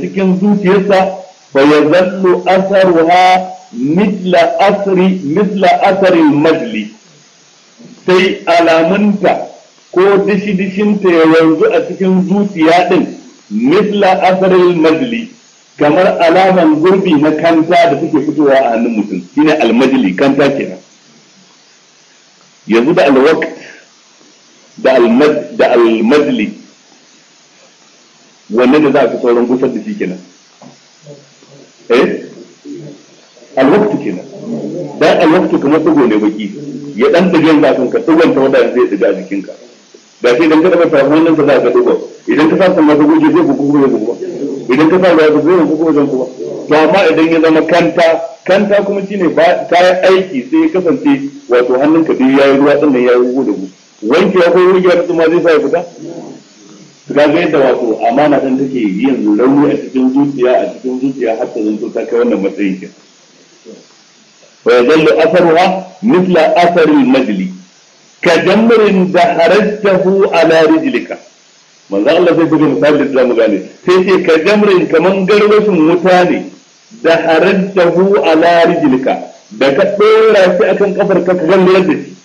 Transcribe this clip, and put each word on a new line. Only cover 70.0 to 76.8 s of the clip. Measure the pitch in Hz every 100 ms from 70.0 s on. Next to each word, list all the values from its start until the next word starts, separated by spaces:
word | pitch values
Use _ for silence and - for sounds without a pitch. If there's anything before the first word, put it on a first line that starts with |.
| 185 196 196
ala | 170 160 160 160
rijlika." | 320 - 233 - - - _ _ _ _ _ -
Manzo | 98 120
Allah | 170 175 160
zai | 156
buga | 151 147
misali | 127 147 139
da | 123
zamu | 131 123 113
gane. | 110 92 - - 180
Sai | 185 185
ce, | 180
"Ka | 165 160
jamrin, | 165 208 208 175 147
kaman | 160 180 196 185
garwashin | 208 208 214 208 170 156
wuta | 175 185 180
ne, | 160 131 - - _ _